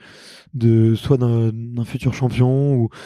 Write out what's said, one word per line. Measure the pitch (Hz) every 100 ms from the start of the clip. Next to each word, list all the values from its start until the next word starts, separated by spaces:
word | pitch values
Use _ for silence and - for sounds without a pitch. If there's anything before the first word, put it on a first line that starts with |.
| - - - - _
de, | 120 113 113 113 110
soit | - 135
d'un, | 120 117 113
d'un | 113 117 120 113
futur | 127 131
champion | - 127 110 127 135 143 131
ou | 113 -